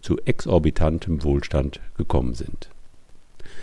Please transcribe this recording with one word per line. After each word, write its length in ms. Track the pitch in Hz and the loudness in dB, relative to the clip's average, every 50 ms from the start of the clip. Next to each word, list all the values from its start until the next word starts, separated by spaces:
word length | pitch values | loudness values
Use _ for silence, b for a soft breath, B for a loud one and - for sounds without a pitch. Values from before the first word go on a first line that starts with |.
zu 180 | - - - - - | 0 0 0 2 2
exorbitantem 1000 | 170 165 - - - - 165 151 - - - 80 78 80 82 - 92 82 71 76 | 2 2 2 2 4 4 4 4 4 4 4 4 4 2 0 -2 -2 -2 0 2
Wohlstand 560 | 73 71 69 - - - 71 67 69 - - - - - - | 2 2 2 0 0 0 0 0 0 -4 -8 -10 -8 -4 -2
gekommen 340 | - - - 67 64 62 | 0 2 2 2 2 2
sind. 380 | 58 - - - - - - - - - - - - - - - - - - - - - B B B B | -2 -4 -6 -6 -6 -8 -8 -10 -14 -16 -16 -18 -18 -20 -20 -20 -20 -20 -20 -18 -14 -12 B B B B